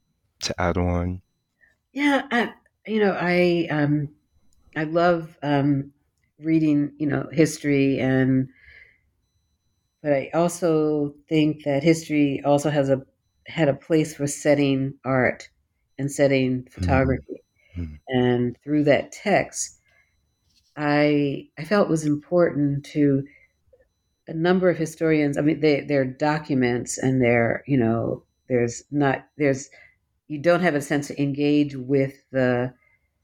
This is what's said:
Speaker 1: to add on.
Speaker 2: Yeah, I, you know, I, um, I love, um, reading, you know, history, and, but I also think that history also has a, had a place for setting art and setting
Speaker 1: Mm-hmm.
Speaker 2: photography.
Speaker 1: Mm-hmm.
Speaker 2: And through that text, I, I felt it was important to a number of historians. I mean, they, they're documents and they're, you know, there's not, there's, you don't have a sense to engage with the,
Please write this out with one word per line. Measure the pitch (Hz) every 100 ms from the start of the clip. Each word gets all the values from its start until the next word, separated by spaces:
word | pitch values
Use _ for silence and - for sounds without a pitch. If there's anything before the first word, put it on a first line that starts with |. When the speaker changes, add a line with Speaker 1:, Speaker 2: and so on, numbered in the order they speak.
| _ _ _ -
Speaker 1:
to | - -
add | 90 87
on. | 87 87 87 90 _ _ _ _ _ _ _
Speaker 2:
Yeah, | 262 285 277 262
I, | 240 220 - _ _ -
you | 220
know, | 202 175
I, | 170 175 180 170 165
um, | 151 147 151 143 - _ _ _ _ _ 147
I | 156
love, | 165 175 170 165 -
um, | 143 143 143 139 - _ _ _ _ -
reading, | 151 160 156 147 143 -
you | 151
know, | 135 -
history, | 156 156 156 147 143 139 135
and, | 131 131 131 131 135 _ - - - _ _ _ _ _ _ _ _ _ _ _
but | 151
I | 139 -
also | 156 175 - 175 156 151 151 143 - -
think | 160 151 151 147
that | 139
history | 160 160 - 151 143 135
also | 139 143 151
has | 147 135
a, | 135 - _ _ _ -
had | 165 147
a | 135
place | - 160 151 -
for | 143
setting | - 151 143 143 135 135 - 127
art | 131 117 - - _ _ _ _ -
and | 139
setting | 143 139 135 127 127
Speaker 1:
Mm-hmm. | 127 -
Speaker 2:
photography. | 90 135 131 123 - - _ _ _ 87
Speaker 1:
Mm-hmm. | 80 76 -
Speaker 2:
And | 127 123 123 123 -
through | 143 151 147
that | 127 -
text, | - 208 156 - - - - _ _ _ _ _ _ _ _ _ 147
I, | 147 147 147 147 143 139 - -
I | 151
felt | 208 185
it |
was | 160 151
important | 147 - 175 170 143 143 143 -
to | 151 143 135 139 _ _ _ _ _ _ _ _ _ -
a |
number | 160 170 185 180
of | 160
historians. | 160 - 160 156 143 147
I |
mean, | 147 156
they, | 156 139
they're | - 143 127
documents | 127 151 156 156 135 123 120 - -
and | 131 131
they're, | 120 120 117 - -
you | 135
know, | 113 113 117 - _ _ -
there's | 127 120 - -
not, | 147 139 - - -
there's, | 147 135 - - - _ _ _ -
you | 151
don't | 165 175
have | 180 147
a |
sense | 143 147 143
to | -
engage | 143 139 147 147 147 135
with | 123 139 135 - _
the, | 131 127 123 127 - _ _ _ _